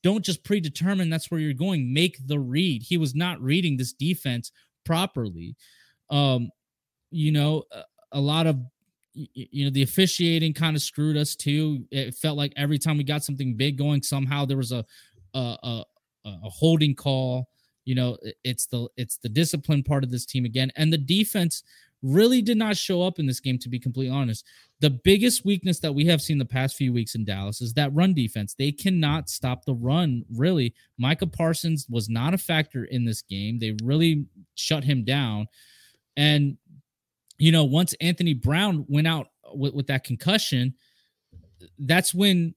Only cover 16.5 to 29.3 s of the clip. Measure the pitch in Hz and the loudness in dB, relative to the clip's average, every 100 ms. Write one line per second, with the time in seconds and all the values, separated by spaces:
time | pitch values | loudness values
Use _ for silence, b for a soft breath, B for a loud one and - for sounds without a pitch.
16.5 | - 160 165 151 131 143 131 131 127 127 | 2 4 6 2 0 -2 -2 -2 -4 -6
17.5 | _ _ _ - 127 123 117 - - 127 | _ _ _ -4 -2 -2 -4 -12 -10 -6
18.5 | 123 - 123 120 - 120 - 117 113 165 | -6 -4 -4 -6 -8 -8 -6 -2 0 0
19.5 | 147 - 147 135 143 127 123 - 131 123 | 0 0 0 2 0 0 -4 -4 -2 -2
20.5 | 123 131 - 156 160 135 185 214 208 170 | 0 -2 0 2 2 2 2 2 2 0
21.5 | - b b b b 131 156 226 254 214 | -2 b b b b 2 6 6 6 2
22.5 | 220 220 202 - 180 180 180 143 123 131 | 2 2 -2 0 0 0 0 -2 -2 -2
23.5 | 127 123 123 127 123 131 139 127 110 b | -4 -4 -6 -4 -4 -2 0 -2 -4 b
24.5 | b b _ 151 127 185 196 240 240 196 | b b _ 0 4 4 6 4 2 0
25.5 | 196 185 165 160 143 160 160 - 147 127 | 0 0 -2 -2 2 4 2 2 -2 0
26.5 | 127 131 - 131 120 110 113 104 95 98 | -2 -2 0 0 0 -2 -4 -4 -4 -6
27.5 | 110 120 113 147 143 190 165 113 110 101 | -6 -4 0 0 4 4 4 0 -2 -6
28.5 | - 139 143 196 180 151 156 - | -2 -4 0 0 2 2 0 -4